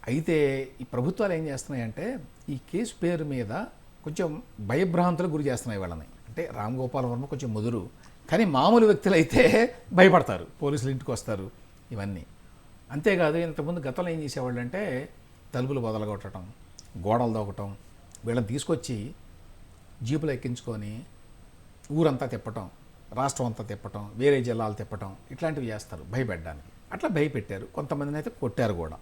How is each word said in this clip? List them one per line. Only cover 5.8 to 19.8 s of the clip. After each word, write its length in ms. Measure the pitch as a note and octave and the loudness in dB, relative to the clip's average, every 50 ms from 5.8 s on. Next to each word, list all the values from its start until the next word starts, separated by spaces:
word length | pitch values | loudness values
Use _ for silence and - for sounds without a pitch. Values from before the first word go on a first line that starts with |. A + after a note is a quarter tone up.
| F#2 F2 E2 D#2 D#2 - - - - | -4 -4 -6 -8 -10 -14 -18 -20 -20
అంటే 220 | - A2 - E3+ - - | -14 -8 -8 -8 -8 -6
రామ్ 240 | A2+ G#2 A2 B2+ | -6 -4 -4 -4
గోపాల్ 280 | B2+ C3 B2 - C#3 B2+ | -4 -4 -2 -2 -2 -2
వర్మ 200 | B2 A#2+ - C#3 | 0 -2 -4 -4
కొంచెం 280 | - D#3 C3 D3+ A#2+ G#2+ | -6 -6 -6 -4 -4 -2
ముదురు, 360 | G#2+ G#2 A#2+ A#2+ A2 E2+ - - - - - - - - - | -2 -2 0 -2 -2 -4 -8 -14 -20 -20 -20 -20 -20 -4 0
కానీ 140 | - F#3+ A3+ | 2 4 4
మామూలు 400 | F#3 C#3+ B2+ C#3+ F#3 A3+ A#3+ A3 | 4 4 6 6 8 8 10 10
వ్యక్తులైతే 920 | G#3+ G3+ G#3 - G3 F#3+ E3 D#3+ - - B3+ B3 A#3+ A3+ A3 A#3 - - - - - - | 8 6 6 4 6 6 6 6 6 6 6 8 8 8 6 4 2 0 -10 -12 0 8
భయపడతారు, 540 | F3 F#3 F#3+ F#3 E3 C3 - G2+ E2+ E2+ - - - | 10 10 10 10 8 6 4 -2 -4 -4 -10 -8 -4
పోలీసులు 300 | D3+ C#3+ C#3+ C#3+ A2+ C3+ | -2 0 0 0 -2 -2
ఇంటికి 200 | C3+ B2+ B2+ - | -4 -4 -4 -4
వస్తారు, 400 | B2 G#2+ - - A2 F#2+ F#2+ - - - - - - - - - | -6 -4 -4 -4 -4 -4 -6 -10 -12 -18 -20 -20 -20 -20 -16 -10
ఇవన్నీ. 340 | A#2+ G#2 G2 G2+ G2 E2+ C2+ - - - - - - - - - - - - - | -8 -6 -6 -6 -6 -8 -10 -14 -20 -20 -20 -20 -20 -20 -20 -20 -20 -20 -16 -8
అంతేకాదు, 460 | A3+ A3 D#3 G#3+ G3 F3 E3+ D3+ D3+ | -8 2 4 4 4 6 4 4 4
ఇంతకుముందు 420 | E3+ E3+ E3 D3+ - D3 D#3 F3 F3 | 2 0 -2 -4 -4 -4 -4 -4 -4
గతంలో 300 | C3+ C#3 B2+ - F3+ F3 | -4 -4 -4 -2 -2 -2
ఏం 100 | E3 D#3+ | -2 -4
చేసేవాళ్ళు 420 | D3+ C3+ - C#3 B2+ B2+ B2 A#2+ | -4 -6 -4 -4 -4 -4 -4 -4
అంటే, 480 | A#2+ B2 C3+ F#3+ G#3+ F#3 C3 B2+ C#3+ - - - - - - - - - - | -4 -4 -4 -4 -4 -4 -4 -6 -6 -10 -14 -20 -20 -20 -20 -20 -18 -6 -4
తలుపులు 260 | B2 B2+ C3 C#3+ C3+ | -2 -2 0 -2 -2
బదలగొట్టడం, 720 | A#2 A2 A2 G#2+ G#2+ G#2 G#2 F#2+ - G2 - G2 F2+ G2+ A#2 - - - - - - - - | -2 -2 -2 -2 -4 -4 -6 -6 -8 -10 -12 -12 -12 -14 -16 -20 -20 -20 -20 -20 -20 -16 -12
గోడలు 360 | F2 E2+ G2+ A2 B2 B2 A#2 A2 | -4 0 2 4 4 4 2 0
దూకటం, 420 | A2 G#2 G2+ F#2+ - G2+ G2 G2 - - - - - - - - - - | -2 -4 -4 -6 -8 -8 -8 -8 -12 -16 -20 -20 -20 -20 -20 -20 -10 -4
వీళ్ళని 220 | A#2+ A#2 B2+ A2+ | -2 0 0 0
తీసుకొచ్చి 640 | F#2+ A#2+ C#3+ - - E3 C#3+ - - B2 G#2+ G#2 C3+ - - - - - - - - - - - - - - | 0 -4 -4 0 -2 -2 -2 -2 -6 -6 -6 -6 -10 -12 -16 -20 -20 -20 -20 -20 -20 -20 -20 -20 -20 -20 -20